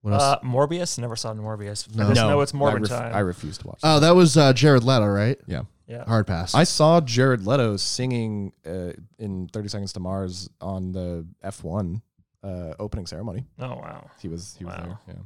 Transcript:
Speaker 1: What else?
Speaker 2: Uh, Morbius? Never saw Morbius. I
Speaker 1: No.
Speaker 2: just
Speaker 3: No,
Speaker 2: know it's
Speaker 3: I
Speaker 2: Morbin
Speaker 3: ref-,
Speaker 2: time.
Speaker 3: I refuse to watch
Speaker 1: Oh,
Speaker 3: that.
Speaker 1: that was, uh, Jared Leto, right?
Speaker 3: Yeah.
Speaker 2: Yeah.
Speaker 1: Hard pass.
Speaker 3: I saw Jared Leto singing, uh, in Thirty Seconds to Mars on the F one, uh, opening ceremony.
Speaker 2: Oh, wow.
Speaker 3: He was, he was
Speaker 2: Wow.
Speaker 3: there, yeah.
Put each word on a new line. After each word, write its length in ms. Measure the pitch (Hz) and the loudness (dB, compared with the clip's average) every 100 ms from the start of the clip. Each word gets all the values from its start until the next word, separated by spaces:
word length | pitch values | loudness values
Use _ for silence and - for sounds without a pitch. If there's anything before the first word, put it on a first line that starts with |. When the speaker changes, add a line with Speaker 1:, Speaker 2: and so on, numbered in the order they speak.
Speaker 1:
What 120 | 107 | 0
else? 100 | 104 | 2
Speaker 2:
Uh, 160 | 139 139 | 2 0
Morbius? 580 | 127 123 143 170 175 - | 0 0 0 0 -4 -6
Never 180 | 120 113 | -8 -8
saw 180 | 113 | -8
Morbius. 540 | 110 107 107 101 104 - | -8 -8 -8 -8 -10 -8
I 40 | 110 | 0
Speaker 1:
No. 60 | 107 | 4
Speaker 2:
just 60 | 120 | 4
Speaker 3:
No, 80 | 110 | 4
Speaker 2:
know 120 | 143 | 2
it's 120 | 139 | 0
Speaker 3:
I 40 | 139 | 0
Speaker 2:
Morbin 240 | 143 139 | 0 0
Speaker 3:
ref-, 60 | 107 | -2
Speaker 2:
time. 240 | 120 117 | -4 -4
Speaker 3:
I 60 | 101 | -2
refuse 380 | 95 90 76 - | -2 -4 -10 -12
to 80 | - | -16
watch 120 | - | -2
Speaker 1:
Oh, 120 | 151 151 | 2 4
Speaker 3:
that. 120 | 160 | 6
Speaker 1:
that 80 | 180 | 8
was, 220 | 170 135 | 8 8
uh, 160 | 139 | 6
Jared 300 | 127 147 135 | 6 6 6
Leto, 220 | 117 131 104 | 6 2 2
right? 300 | 101 107 135 - | 2 0 -2 -6
Speaker 3:
Yeah. 180 | 80 - _ _ | -8 -8 _ _
Speaker 2:
Yeah. 180 | 117 107 | -14 0
Speaker 1:
Hard 220 | 113 101 | 0 2
pass. 260 | 85 87 117 | -2 0 2
Speaker 3:
I 80 | |
saw 380 | 180 - 156 170 | 2 4 4 4
Jared 440 | 139 117 135 123 95 | 4 2 2 2 0
Leto 300 | 139 117 101 | 2 2 0
singing, 760 | - - 127 120 113 104 98 _ 80 | -4 -4 -4 -2 -4 -6 -8 _ -12
uh, 280 | 92 90 - 101 _ | -8 -8 -12 -18 _
in 300 | 110 95 90 | -10 -8 -8
Thirty 160 | 110 101 | -10 -8
Seconds 240 | 104 98 | -8 -10
to 60 | - | -8
Mars 500 | 90 98 95 90 92 _ | -6 -6 -6 -8 -14 _
on 300 | 90 95 92 | -10 -8 -6
the 340 | 92 90 87 82 - | -6 -6 -8 -12 -14
F 200 | 95 - | -14 -12
one, 380 | 85 92 90 101 _ _ _ _ | -8 -6 -6 -8 _ _ _ _
uh, 320 | 98 90 85 78 | -14 -12 -12 -12
opening 280 | 104 113 85 | -10 -10 -10
ceremony. 380 | 80 110 92 131 _ | -12 -10 -10 -14 _
Speaker 2:
Oh, 80 | 127 123 | -14 -14
wow. 320 | - - - _ | -16 -18 -20 _
Speaker 3:
He 60 | 87 | -12
was, 260 | 85 95 - | -12 -14 -16
he 60 | 90 | -14
was 100 | 87 | -12
Speaker 2:
Wow. 80 | 85 | -14
Speaker 3:
there, 140 | 101 - | -16 -18
yeah. 60 | 87 | -20